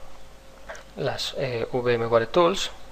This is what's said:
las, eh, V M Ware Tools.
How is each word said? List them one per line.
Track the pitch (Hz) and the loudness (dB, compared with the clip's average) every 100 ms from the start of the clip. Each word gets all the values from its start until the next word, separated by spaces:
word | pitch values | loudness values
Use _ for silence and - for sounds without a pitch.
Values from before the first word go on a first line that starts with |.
| - - - - - - - - - - | -12 -10 -12 -16 -20 -18 -14 -14 -14 -4
las, | 143 117 - - | -2 -2 -4 -2
eh, | 131 120 113 | -2 -2 -2
V | 127 120 | 0 2
M | 117 117 | 2 4
Ware | 117 113 | 4 4
Tools. | 175 170 196 - - - | 6 6 4 -4 -8 -14